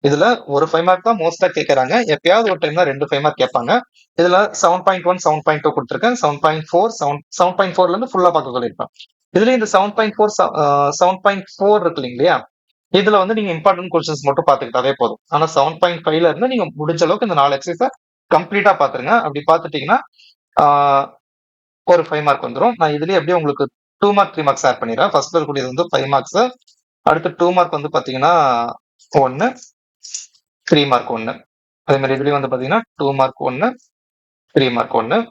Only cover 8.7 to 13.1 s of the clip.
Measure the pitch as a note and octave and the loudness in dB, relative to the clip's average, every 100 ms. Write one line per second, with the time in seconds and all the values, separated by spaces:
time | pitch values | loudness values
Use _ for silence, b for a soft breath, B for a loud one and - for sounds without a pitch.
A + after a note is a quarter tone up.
8.7 | - - B B _ _ F3+ A3+ B3+ G#3+ | -8 -12 B B _ _ 0 2 2 2
9.7 | G3 G3+ G#3 G#3+ G#3 G#3+ - E3+ - D3 | 2 2 -2 -2 0 -2 0 -2 0 0
10.7 | C#3+ C#3+ C#3+ F3+ F#3 G3+ G3 F#3+ - G3 | 2 0 2 0 2 0 -2 -8 -2 2
11.7 | G#3+ E3+ C#3+ B2+ B2 D#3+ C#3+ - _ _ | 2 0 -4 -8 0 0 0 -4 _ _
12.7 | _ _ F#3+ G3 | _ _ 2 4